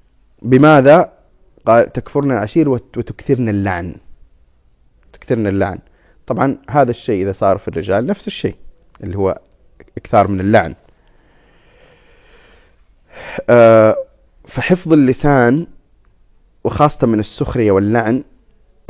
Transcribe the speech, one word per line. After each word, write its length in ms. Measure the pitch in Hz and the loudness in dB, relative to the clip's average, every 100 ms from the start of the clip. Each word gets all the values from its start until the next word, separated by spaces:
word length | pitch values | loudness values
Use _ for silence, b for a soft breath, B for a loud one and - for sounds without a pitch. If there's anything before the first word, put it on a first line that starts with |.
| _ _ _ _ | _ _ _ _
بماذا؟ 680 | 120 127 151 151 131 170 - _ _ _ _ _ 110 | 0 4 6 6 6 4 2 _ _ _ _ _ 2
قال: 260 | 117 - | 2 2
"تكفرن 400 | - - 143 143 | -4 -6 -4 -2
العشير 360 | 117 107 170 147 | -4 -2 -2 0
وت-، 300 | 123 - 117 | -2 -6 -10
وتكثرن 500 | - - - 127 113 | -10 -8 -4 -2 -2
اللعن". 460 | 101 98 87 87 - - - _ _ _ _ _ _ _ _ _ | -2 -2 -6 -8 -14 -20 -20 _ _ _ _ _ _ _ _ _
تكثرن 340 | - - 113 104 | -14 -6 -4 -2
اللعن. 320 | 98 95 90 - _ _ _ - | -2 -4 -6 -16 _ _ _ -8
طبعًا 300 | - 135 - - | -2 -2 -4 -4
هذا 200 | 147 123 | 0 0
الشيء 320 | 117 - 98 | -2 -4 -4
إذا 100 | 98 | -4
صار 260 | 95 98 90 | -2 -2 -2
في 100 | - | -4
الرجال 380 | 85 95 98 135 | -8 -4 -4 -4
نفس 200 | 202 220 | -8 -10
الشيء 280 | - 92 - - - _ - | -8 -8 -8 -20 -20 _ -16
اللي 140 | 98 95 | -10 -4
هو 200 | 95 - _ _ _ _ - - | -4 -4 _ _ _ _ -20 -18
إكثار 320 | - 107 98 | -2 2 2
من 120 | 95 | 0
اللعن. 340 | 98 107 82 - _ _ _ _ _ _ _ _ _ _ _ _ _ _ _ _ _ _ _ _ _ _ _ B B B - | 2 2 0 -10 _ _ _ _ _ _ _ _ _ _ _ _ _ _ _ _ _ _ _ _ _ _ _ B B B 0
آه، 460 | 120 113 113 110 - - _ _ _ | 4 6 6 4 0 -6 _ _ _
فحفظ 480 | - 127 - 180 156 | -14 -8 -4 -2 2
اللسان 720 | 160 131 127 147 139 120 143 175 - _ _ _ _ _ _ _ _ | 2 2 0 0 2 2 0 -6 -16 _ _ _ _ _ _ _ _
وخاصة 420 | 113 104 147 - 123 | -6 0 -2 0 -2
من 120 | 107 | -2
السخرية 540 | 104 - 127 123 107 | -4 -8 -6 -2 0
واللعن 520 | 95 101 117 110 127 - _ _ _ _ _ | 0 0 -2 -2 -4 -6 _ _ _ _ _